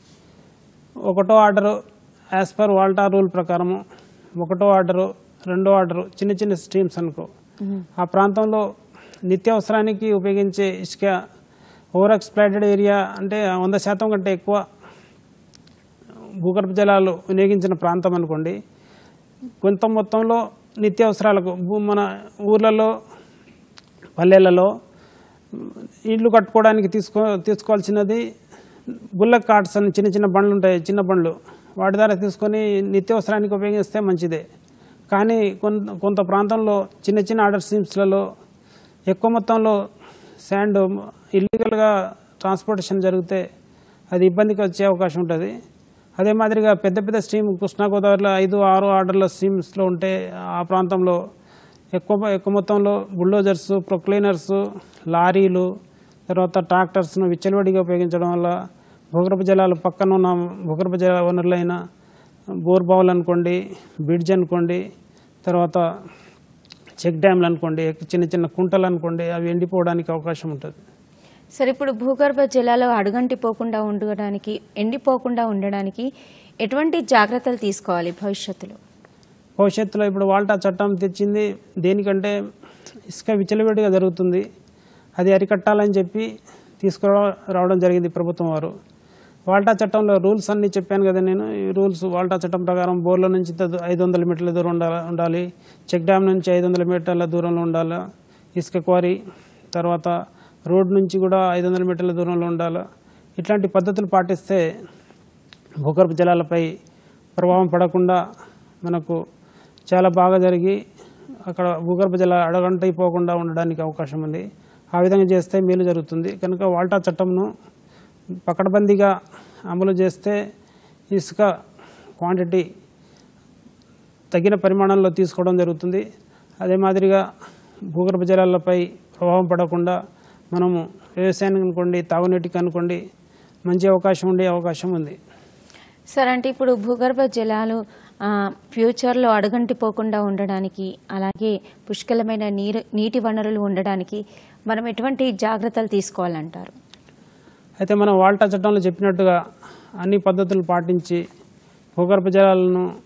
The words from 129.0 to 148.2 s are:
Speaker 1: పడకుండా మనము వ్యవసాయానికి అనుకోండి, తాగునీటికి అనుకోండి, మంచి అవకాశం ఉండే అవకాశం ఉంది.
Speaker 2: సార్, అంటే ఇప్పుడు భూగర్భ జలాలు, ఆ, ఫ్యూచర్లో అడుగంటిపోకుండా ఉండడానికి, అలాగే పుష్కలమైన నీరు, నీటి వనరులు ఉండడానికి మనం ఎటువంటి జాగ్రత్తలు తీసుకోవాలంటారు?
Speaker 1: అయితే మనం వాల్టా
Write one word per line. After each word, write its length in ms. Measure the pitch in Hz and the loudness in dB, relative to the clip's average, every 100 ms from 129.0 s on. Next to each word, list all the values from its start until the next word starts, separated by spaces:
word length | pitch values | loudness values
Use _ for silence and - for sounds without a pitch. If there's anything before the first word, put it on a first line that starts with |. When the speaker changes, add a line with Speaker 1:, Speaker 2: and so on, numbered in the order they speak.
| _ - 175 185 175 | _ -4 0 2 2
Speaker 1:
పడకుండా 580 | 175 170 175 175 180 - _ - - _ | 0 0 0 -2 -2 -6 _ -20 -20 _
మనము 360 | 180 180 175 160 - - 180 | -2 0 0 -4 -14 -12 -4
వ్యవసాయానికి 440 | 185 - 196 196 | -2 0 0 0
అనుకోండి, 400 | 185 170 180 175 | 0 -2 -2 -2
తాగునీటికి 560 | 170 170 180 185 175 175 | -2 0 2 0 -2 -4
అనుకోండి, 520 | 175 175 175 175 196 - _ - - _ 180 | -4 -2 -4 -6 -10 -20 _ -20 -20 _ -4
మంచి 220 | 180 196 | 2 4
అవకాశం 420 | 185 190 185 185 | 4 2 0 0
ఉండే 180 | 185 185 | 0 0
అవకాశం 460 | 175 170 160 180 | 0 -4 -6 -4
ఉంది. 240 | 170 147 - _ - - _ - - - _ - | -4 -6 -12 _ -20 -20 _ -20 -20 -20 _ -8
Speaker 2:
సార్, 200 | 277 254 | -2 0
అంటే 220 | 254 262 | 0 -4
ఇప్పుడు 220 | 254 254 240 | -2 0 0
భూగర్భ 460 | 220 240 254 262 | -2 -2 0 0
జలాలు, 640 | 262 233 220 214 226 226 208 - - - | 0 0 -2 -2 -2 -4 -8 -16 -20 -8
ఆ, 300 | 202 202 196 - - | -4 -2 -2 -6 -10
ఫ్యూచర్లో 580 | 226 226 240 247 247 240 | 0 0 2 0 2 4
అడుగంటిపోకుండా 920 | 214 202 240 240 240 220 208 220 208 | 2 2 0 -2 -2 -4 -2 -2 -2
ఉండడానికి, 760 | 202 196 196 190 190 - 190 - - | -2 -2 -4 -4 -6 -8 -10 -12 -10
అలాగే 500 | 196 190 - 220 196 - - - | -6 -6 -4 -4 -4 -8 -18 -12
పుష్కలమైన 600 | 202 - 233 214 220 208 | -8 -4 -2 -2 -4 -4
నీరు, 320 | 202 202 220 - | -4 -4 -6 -4
నీటి 260 | 214 220 247 | -4 -2 -2
వనరులు 400 | 220 214 214 214 | -2 -2 -2 -2
ఉండడానికి 640 | 202 190 196 190 180 208 208 - - _ 214 | -2 -2 -2 -4 -6 -10 -12 -20 -20 _ -6
మనం 200 | 220 233 | -4 -4
ఎటువంటి 440 | 220 262 269 262 | -4 -4 -2 -2
జాగ్రత్తలు 560 | 190 214 220 233 226 220 | -2 -2 -2 -2 -4 -2
తీసుకోవాలంటారు? 840 | 196 185 - 180 160 160 175 - - _ - _ - _ _ _ _ _ - | -2 -4 -6 -6 -6 -10 -14 -18 -20 _ -20 _ -20 _ _ _ _ _ -6
Speaker 1:
అయితే 140 | 190 | 0
మనం 240 | 208 202 | 2 4
వాల్టా 280 | 190 | 6